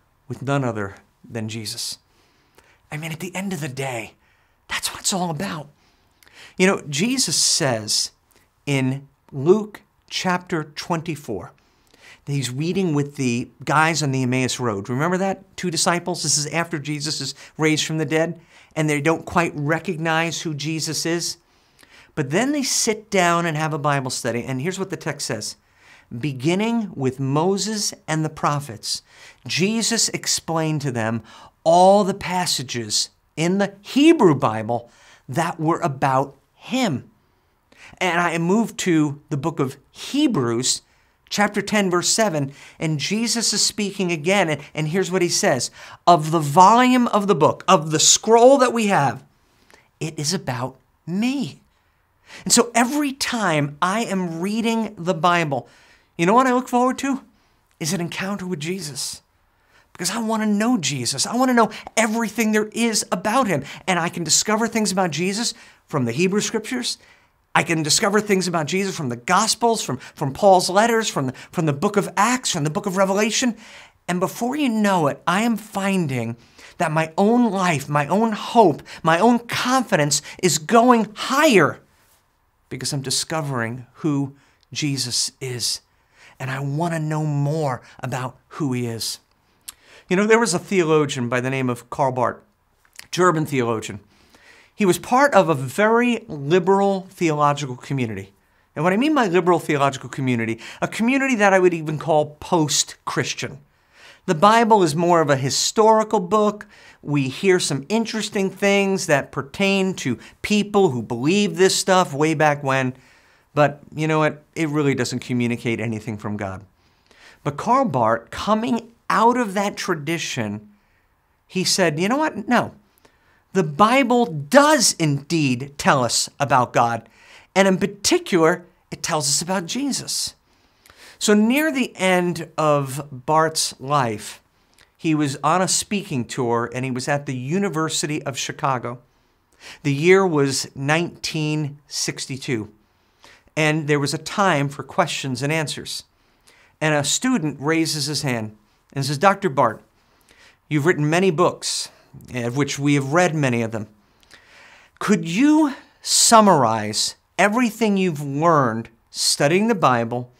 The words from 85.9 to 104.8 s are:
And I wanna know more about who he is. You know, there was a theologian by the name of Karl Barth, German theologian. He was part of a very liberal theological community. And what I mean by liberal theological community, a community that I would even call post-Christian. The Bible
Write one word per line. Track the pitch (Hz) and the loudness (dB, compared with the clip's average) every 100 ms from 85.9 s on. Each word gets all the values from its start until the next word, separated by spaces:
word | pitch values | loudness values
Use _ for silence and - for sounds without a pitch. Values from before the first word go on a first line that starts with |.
| _ _ _ - _ | _ _ _ -20 _
And | 131 | -8
I | 135 | -6
wanna | 143 143 170 165 | -6 -4 -4 -4
know | 156 156 | -4 -2
more | 156 143 143 160 147 117 - - | -2 -2 -2 -2 -4 -4 -10 -12
about | 123 131 127 - _ | -8 -8 -8 -12 _
who | - 147 | -6 -4
he | 123 120 | -2 -4
is. | 113 - - _ _ _ _ - - _ - _ | -6 -8 -10 _ _ _ _ -20 -20 _ -20 _
You | 180 | 0
know, | 214 | 4
there | 220 | 4
was | 226 | 4
a | 165 | -2
theologian | - 190 156 156 143 139 117 | 0 0 4 4 2 -2 -2
by | 127 | -2
the | 127 | -2
name | 135 127 | -2 -2
of | 120 - | -4 -8
Karl | - 135 | -4 -2
Barth, | 123 113 107 _ _ _ _ _ - - | 0 -2 -2 _ _ _ _ _ -20 -10
German | - 180 160 143 | 2 2 2 0
theologian. | 139 117 110 104 101 - _ _ _ - - _ | 0 0 -2 -6 -12 -16 _ _ _ -20 -20 _
He | _ | _
was | 196 170 | 2 2
part | - 247 285 | 0 2 4
of | 202 160 | 4 4
a | |
very | 143 131 - 214 233 240 233 - | 0 -2 0 2 4 2 -2 -6
liberal | 151 139 185 190 196 196 196 185 | -10 0 2 4 4 2 0 -6
theological | - 165 151 147 143 139 127 | -2 0 2 2 2 -4 -10
community. | - 139 117 98 95 _ _ _ _ - | -6 -4 -4 -6 -12 _ _ _ _ -2
And | |
what | 151 | 0
I | 196 | 2
mean | 294 | 2
by | 294 214 | 2 2
liberal | 175 175 165 | 2 4 2
theological | - 147 139 135 123 | 2 2 2 0 -8
community, | - 131 120 113 113 - - | -4 -2 0 -2 -4 -10 -8
a | - | -6
community | - 226 269 269 233 | -2 0 2 0 2
that | 208 | 4
I | 190 | 6
would | 180 | 4
even | 170 156 151 | 2 -4 -6
call | 147 151 147 - | 0 0 0 -6
post-Christian. | - 175 151 - - - - - 123 - 123 139 _ _ _ _ - - - | -2 0 2 0 -4 -8 -8 -6 -4 -6 -10 -12 _ _ _ _ -20 -14 -6
The | |
Bible | 156 202 226 226 220 | 2 4 4 6 4